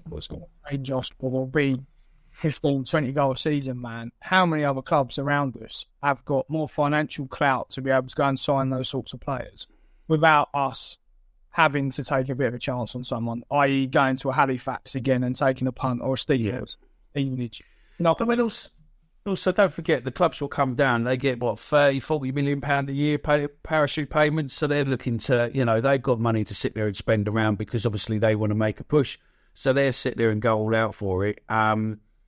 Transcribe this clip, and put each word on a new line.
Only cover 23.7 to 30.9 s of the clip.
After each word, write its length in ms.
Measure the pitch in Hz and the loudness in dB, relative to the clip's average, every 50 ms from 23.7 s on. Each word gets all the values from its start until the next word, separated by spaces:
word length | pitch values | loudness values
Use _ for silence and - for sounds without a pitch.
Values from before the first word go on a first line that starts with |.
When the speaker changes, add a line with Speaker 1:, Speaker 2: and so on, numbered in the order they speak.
| 165 156 147 135 - - 147 139 | 0 2 2 2 0 -4 -4 -2
Speaker 2:
payments. 440 | - 156 151 151 147 160 151 131 - | 2 2 4 4 2 0 -2 -4 -4
So 140 | - 156 143 | -2 0 0
they're 160 | 147 143 143 | 2 0 2
looking 340 | 135 135 120 - 131 117 110 | 0 -2 -2 -2 -2 -2 -2
to, 320 | - - 131 120 120 117 139 | 0 2 2 2 2 0 0
you 120 | 135 131 | 0 2
know, 160 | 117 113 113 | 4 2 2
they've 200 | 117 135 139 135 | 4 2 2 2
got 200 | 123 - 123 110 | 2 0 0 2
money 240 | 117 117 113 110 107 | 2 2 2 2 0
to 100 | - 104 | -2 -4
sit 220 | - - 120 - | -4 -4 -4 -2
there 100 | 110 107 | -2 -4
and 100 | 107 101 | -4 -4
spend 300 | - - - 113 107 104 | -4 0 2 2 2 2
around 320 | 104 104 113 110 110 107 98 | 0 0 2 2 2 2 0
because 260 | 107 - - 113 95 | -4 -4 -4 -2 -2
obviously 340 | 120 101 104 - - 110 104 | 0 -2 -2 -4 -2 0 2
they 180 | 107 110 110 | 4 4 2
wanna 180 | 104 110 104 104 | 2 2 0 2
make 240 | 107 107 107 104 - | 2 2 0 0 -4
a 60 | 117 | -4
push. 340 | - - 151 131 - - - _ _ _ _ _ _ _ | 2 2 2 2 2 -4 -12 _ _ _ _ _ _ _
So 200 | - - 139 131 | -4 0 2 2
they'll 200 | 139 139 135 123 | 4 4 2 0
sit 240 | - - 131 - | 0 -2 -4 0
there 140 | 117 117 113 | 2 2 2
and 100 | 107 104 | 2 2
go 160 | 107 117 110 | 2 2 2
all 180 | 107 110 110 113 | 2 2 2 2
out 180 | 113 113 107 | 2 2 0